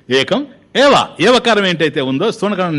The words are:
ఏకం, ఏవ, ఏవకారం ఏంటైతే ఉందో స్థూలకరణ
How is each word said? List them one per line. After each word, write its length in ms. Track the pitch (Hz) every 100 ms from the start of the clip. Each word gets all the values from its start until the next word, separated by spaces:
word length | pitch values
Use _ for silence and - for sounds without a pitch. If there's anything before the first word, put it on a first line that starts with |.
| -
ఏకం, 300 | 131 131 202 294 - _
ఏవ, 200 | 196 277 196 101 - 180
ఏవకారం 380 | 247 240 208 190
ఏంటైతే 300 | 165 156 151 131
ఉందో 160 | 131 214 -
స్థూలకరణ 380 | 202 190 180